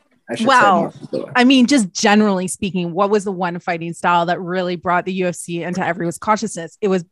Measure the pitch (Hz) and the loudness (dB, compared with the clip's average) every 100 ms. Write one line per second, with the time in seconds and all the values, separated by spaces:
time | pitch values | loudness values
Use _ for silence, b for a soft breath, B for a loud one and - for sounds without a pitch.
0 | _ _ - - 233 247 202 175 160 - | _ _ -10 -2 2 4 6 4 0 -6
1 | - - - 247 247 269 240 285 190 - | -10 -8 -4 2 6 6 6 2 0 0
2 | 226 208 214 190 185 - 196 180 170 165 | 2 4 4 0 -4 -6 -4 -4 -4 0
3 | 202 214 196 180 180 175 - 170 170 170 | 0 0 -2 -4 -4 -6 -6 -6 -6 -2
4 | 185 175 170 170 175 185 180 180 - 175 | 2 2 2 -2 -4 -4 -2 -4 -2 -2
5 | 185 190 180 170 - 170 165 185 156 175 | 0 -2 -4 -4 -8 -6 -6 -4 -4 -4
6 | 170 - - 214 214 170 165 - 202 190 | -6 -6 -2 -2 -2 -8 -12 -4 -2 -2
7 | 170 | -4